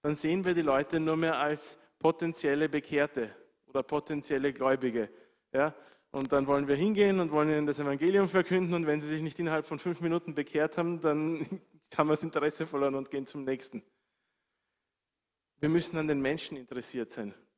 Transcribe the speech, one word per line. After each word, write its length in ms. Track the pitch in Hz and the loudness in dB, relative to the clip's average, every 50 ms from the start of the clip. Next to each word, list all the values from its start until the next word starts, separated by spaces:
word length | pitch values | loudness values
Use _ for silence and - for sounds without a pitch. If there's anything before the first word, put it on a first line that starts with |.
dann 140 | - 147 151 | -2 -2 -4
sehen 280 | 147 - 156 170 190 185 | -2 0 0 0 0 0
wir 100 | 185 175 | 2 2
die 80 | 170 | 2
Leute 360 | 160 147 135 135 143 - 170 160 | 4 4 4 4 2 2 -2 0
nur 180 | 160 160 160 | 0 2 0
mehr 220 | 160 165 160 160 131 | 2 2 0 2 0
als 400 | 147 147 151 147 - - - - - _ _ _ | 0 0 -2 -4 -6 -14 -14 -16 -20 _ _ _
potenzielle 680 | - 160 160 - 170 165 160 - - 151 139 147 156 151 | 2 2 2 2 -2 -4 -4 0 0 2 2 2 2 0
Bekehrte 680 | 147 151 - - 151 143 147 147 - 135 117 107 - - - _ _ _ _ | 0 -4 -4 0 2 2 2 2 0 -4 -6 -6 -8 -18 -20 _ _ _ _
oder 160 | _ - 135 | _ -4 -4
potenzielle 720 | 127 - 156 147 143 - 156 147 143 - 147 135 135 143 | -2 0 -2 -4 -2 -4 -6 -6 -2 -2 -2 0 0 0
Gläubige. 560 | 135 - 131 135 131 135 131 127 113 117 107 - - - - _ _ _ _ _ | -2 2 2 2 2 2 2 0 0 0 -4 -4 -8 -20 -20 _ _ _ _ _
Ja? 220 | - 131 147 151 147 - - - - _ _ _ | 0 0 0 0 -2 -8 -20 -20 -20 _ _ _
Und 220 | - 139 135 123 | -6 -6 -2 2
dann 140 | 143 139 135 | 2 2 4
wollen 220 | 139 143 139 143 139 | 4 2 2 2 2
wir 80 | 143 | 2
hingehen 440 | 139 175 214 214 196 208 196 196 190 | 2 2 2 4 4 4 4 4 2
und 100 | 175 160 | 0 2
wollen 180 | 151 151 151 156 | 2 2 2 4
ihnen 180 | 156 151 151 | 2 2 2
das 120 | 147 143 143 | 0 -2 -2
Evangelium 500 | 147 143 139 139 156 175 196 202 196 175 | -2 -2 -2 2 2 4 4 4 2 4
verkünden 460 | 156 185 175 - 180 185 185 170 175 | 2 2 2 4 2 0 2 2 0
und 120 | 170 165 | 0 2
wenn 140 | 156 151 151 | 0 0 0
sie 80 | 147 151 | 0 -4
sich 140 | 156 156 | -4 -4
nicht 160 | 160 156 139 - | -4 -6 -4 -4
innerhalb 260 | 170 160 160 156 151 | -2 0 0 -2 -2
von 140 | - 156 147 | -4 -8 -6
fünf 220 | - 180 170 170 | -4 -6 -4 -2
Minuten 340 | 170 165 165 170 165 170 151 | -2 0 0 0 -2 -4 -4
bekehrt 420 | 147 143 - - 151 151 156 - | -4 -4 -2 0 0 0 0 0
haben, 240 | - 170 170 175 165 | -2 -2 -2 -2 0
dann 460 | 160 156 147 151 156 160 165 156 156 - 196 185 _ _ | 0 0 2 2 0 -2 -2 -4 -6 -6 -8 -12 _ _
<laughs> 260 | _ - _ _ - | _ -20 _ _ 0
haben 120 | - 151 151 | 0 2 2
wir 60 | 151 | 2
das 100 | 151 - | 0 0
Interesse 420 | 151 - 156 143 156 151 - 160 | -2 -2 0 0 0 -2 -2 -8
verloren 300 | 156 - 139 139 139 135 | -4 -2 0 0 0 0
und 140 | 135 135 135 | -2 -6 -6
gehen 160 | - 139 139 | -6 -8 -8
zum 180 | - - 147 139 | -8 -10 -8 -4
nächsten. 380 | 131 135 131 - - - 110 - _ _ _ _ _ _ _ _ _ _ _ _ _ _ _ _ _ _ _ _ _ _ _ _ _ _ _ _ _ _ _ _ _ _ _ | -4 -4 -4 -6 -12 -12 -14 -14 _ _ _ _ _ _ _ _ _ _ _ _ _ _ _ _ _ _ _ _ _ _ _ _ _ _ _ _ _ _ _ _ _ _ _
Wir 60 | 147 151 | 0 2
müssen 280 | 160 175 165 - - | 2 2 0 0 -4
an 120 | 160 156 156 | -2 0 0
den 120 | 147 139 | 0 0
Menschen 360 | 135 131 156 156 - - 156 | 0 0 -2 -2 -6 -10 -12
interessiert 560 | 139 123 _ 127 123 113 - - 127 113 - | -14 -12 _ -10 -10 -10 -8 -6 -6 -6 -6
sein. 200 | - - 107 101 95 - _ _ _ | -6 -8 -8 -10 -10 -14 _ _ _